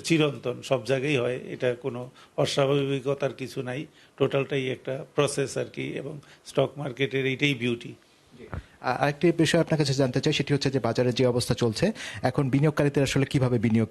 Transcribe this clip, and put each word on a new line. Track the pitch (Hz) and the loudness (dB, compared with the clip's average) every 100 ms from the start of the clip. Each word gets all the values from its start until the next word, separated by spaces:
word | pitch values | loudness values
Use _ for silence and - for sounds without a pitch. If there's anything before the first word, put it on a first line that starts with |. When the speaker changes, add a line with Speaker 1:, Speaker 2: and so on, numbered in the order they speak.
Speaker 1:
চিরন্তন, | - 160 151 117 127 101 | 2 2 2 0 -6 -8
সব | - 131 | -2 -2
জায়গায় | 113 135 143 139 | 0 -2 0 0
হয়, | 123 127 - | -2 -4 -8
এটা | - 127 | -4 -2
কোনো | 120 135 120 127 - - - | -2 -6 -8 -12 -16 -8 -2
অস্বাভাবিকতার | 143 - 135 143 139 139 123 139 139 | 0 0 2 0 0 -2 -4 -4 -4
কিছু | 117 123 - | -6 -10 -8
নাই, | 123 127 160 - - - | -8 -8 -12 -18 -18 -2
টোটালটাই | 135 139 131 139 127 | 0 2 0 -2 -2
একটা | 123 - 131 - | -6 -8 -10 -4
প্রসেস | - 139 - 131 131 | 0 0 0 -4 -4
আর | |
কি | 117 - 135 | -6 -8 -8
এবং | - 139 151 - - - | -8 -10 -12 -18 -20 -4
স্টক | - 135 139 | -2 -2 -2
মার্কেটের | 135 120 135 135 135 | -8 -2 -2 0 -2
এইটাই | 131 143 | 2 2
বিউটি। | 127 120 117 131 117 _ _ _ - | 2 0 -2 -6 -18 _ _ _ -20
Speaker 2:
জি। | - | -14
আ-, | - - - | -14 -14 -8
আরেকটি | 131 127 143 147 175 | -4 0 0 2 2
বিষয় | 165 156 170 | 4 4 4
আপনার | 160 156 | 2 2
কাছে | 139 | 2
জানতে | 135 131 135 | 2 2 2
চাই, | 156 | 0
সেটি | 147 139 | 0 0
হচ্ছে | 139 139 | 0 0
যে | 127 | 0
বাজারে | 113 113 123 | 0 2 2
যে | 117 127 | 4 2
অবস্থা | 120 - | 2 0
চলছে | 117 120 107 190 - - - | 0 0 2 0 -2 -10 -4
এখন | 127 151 135 | 0 0 2
বিনিয়োগকারীদের | 139 156 147 147 147 | 2 2 2 2 2
আসলে | 135 139 - | 2 2 0
কিভাবে | 143 127 120 | 2 2 2
বিনিয়োগ | 117 113 110 | 4 2 2